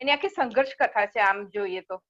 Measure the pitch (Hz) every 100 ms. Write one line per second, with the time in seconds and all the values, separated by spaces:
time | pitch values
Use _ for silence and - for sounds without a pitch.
0 | 269 285 392 277 254 208 180 - 277 220
1 | 202 226 196 196 202 208 196 185 180 185
2 | _